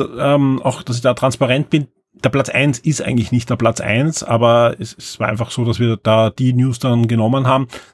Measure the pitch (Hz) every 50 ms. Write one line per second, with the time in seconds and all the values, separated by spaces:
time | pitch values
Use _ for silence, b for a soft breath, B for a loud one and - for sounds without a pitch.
0 | - - 120 117 135 139 143 143 139 135 135 135 - 131 - - - - 123 120
1 | 120 131 123 - - 135 127 - 143 120 127 139 147 - - 156 143 - _ _
2 | _ _ _ _ - - - 139 131 - - 123 135 147 131 - - 160 147 -
3 | - - 127 120 107 - - 120 - - 123 110 117 113 113 - - - 104 117
4 | 139 160 160 - - - 120 113 117 117 117 120 120 117 120 - - 110 - -
5 | - - - - 113 104 110 107 120 - - - 120 117 120 117 120 117 113 104
6 | - 113 110 110 113 110 - - 127 127 127 123 127 135 120 - - 131 120 117
7 | 117 117 120 113 110 110 127 135 131 127 131 135 135 123 B B B B